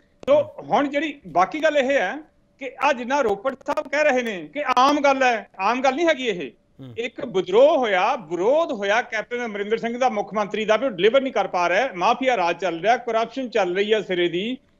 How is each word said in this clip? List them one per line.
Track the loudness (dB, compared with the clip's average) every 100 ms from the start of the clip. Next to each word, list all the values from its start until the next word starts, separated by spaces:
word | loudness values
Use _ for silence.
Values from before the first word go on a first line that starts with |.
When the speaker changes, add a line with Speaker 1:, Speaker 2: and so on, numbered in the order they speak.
| _ _ 2
Speaker 1:
ਤੋ | 2 2 -6
ਹੁਣ | -2 0 0
ਜਿਹੜੀ | -2 -4 -8 -4
ਬਾਕੀ | 0 0 2
ਗੱਲ | 0 2
ਇਹ | 2 0
ਹੈ | 0 -6 -12 _ _ _
ਕਿ | -14 -2
ਆ | -2
ਜਿੰਨਾ | 0 -2 0
ਰੋਪੜ | 0 -2 -4 -6 -6
ਸਾਹਿਬ | -6 -4
ਕਹਿ | 0
ਰਹੇ | 2 2
ਨੇ | -2 -8 -10
ਕਿ | -6 0 4
ਆਮ | 4 4
ਗੱਲ | 2 4
ਹੈ, | 2 0 -4 -4
ਆਮ | -2 0
ਗੱਲ | 0 2
ਨਹੀਂ | 0
ਹੈਗੀ | 0 -2
ਇਹ। | -6 -8 -12 _ -20
Speaker 2:
ਹੂੰ। | -16 -10
Speaker 1:
ਇੱਕ | -10 -8 -6
ਵਿਦਰੋਹ | -4 0 6 6 6
ਹੋਇਆ, | 2 2 2 0
ਵਿਰੋਧ | -4 -2 2 2 0
ਹੋਇਆ | -2 0 0
ਕੈਪਟਨ | 0 -6 -6 -6 -6
ਅਮਰਿੰਦਰ | -6 -4 -2
ਸਿੰਘ | -2 0
ਦਾ, | 0
ਮੁੱਖ | 0 -4
ਮੰਤਰੀ | -4 -4 -2 2
ਦਾ, | 2
ਵੀ | 2
ਉਹ |
ਡਿਲੀਵਰ | 2 2 4
ਨਹੀਂ | 0
ਕਰ | -2 -2
ਪਾ | 0 2
ਰਿਹਾ। | 2 0 0
ਮਾਫੀਆ | 0 2 2 2
ਰਾਜ | 0 0
ਚੱਲ | -4 -2
ਰਿਹਾ, | 0 0
ਕਰਪਸ਼ਨ | 0 -2 -2 -4 -4
ਚੱਲ | -2 0 0
ਰਹੀ | 0
ਹੈ | 0
ਸਿਰੇ | 0 -2 0
ਦੀ, | -2 -4 -8 _ _